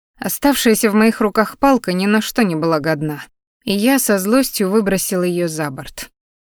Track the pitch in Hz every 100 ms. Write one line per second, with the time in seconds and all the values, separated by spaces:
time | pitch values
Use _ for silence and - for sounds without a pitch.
0 | _ - 196 - 285 262 240 214 220 208
1 | 220 220 214 220 208 - 277 254 - 180
2 | 196 214 - - 208 156 165 160 160 151
3 | 156 147 - _ _ _ - 202 226 269
4 | - 202 190 254 262 - 190 214 196 190
5 | - 185 180 175 170 156 147 131 139 -
6 | - _ _ _